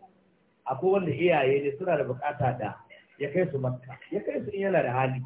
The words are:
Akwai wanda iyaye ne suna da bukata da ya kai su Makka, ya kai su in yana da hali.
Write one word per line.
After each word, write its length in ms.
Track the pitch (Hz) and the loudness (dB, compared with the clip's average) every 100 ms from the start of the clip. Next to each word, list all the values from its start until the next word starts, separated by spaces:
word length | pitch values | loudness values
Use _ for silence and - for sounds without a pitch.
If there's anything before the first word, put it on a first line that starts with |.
| - _ _ _ _ _ - | -20 _ _ _ _ _ -6
Akwai 260 | 131 185 | 0 4
wanda 200 | 196 165 | 4 2
iyaye 520 | 131 175 156 135 139 | 2 4 4 4 2
ne 140 | 143 139 | 0 -2
suna 200 | 180 151 | 0 0
da 60 | |
bukata 540 | 127 123 147 143 127 117 | 0 -2 -4 0 0 0
da 160 | 104 - - - _ - | -6 -10 -18 -20 _ -8
ya 100 | 139 | -2
kai 140 | 180 175 | 0 0
su 60 | 135 | 0
Makka, 380 | 127 127 - - - | -2 -4 -10 -16 -8
ya 100 | 392 | -6
kai 180 | 415 285 - | -4 -6 -4
su 60 | |
in 100 | 196 | -4
yana 220 | 196 170 | 0 2
da 80 | 131 | 2
hali. 300 | 127 131 131 | 0 0 -2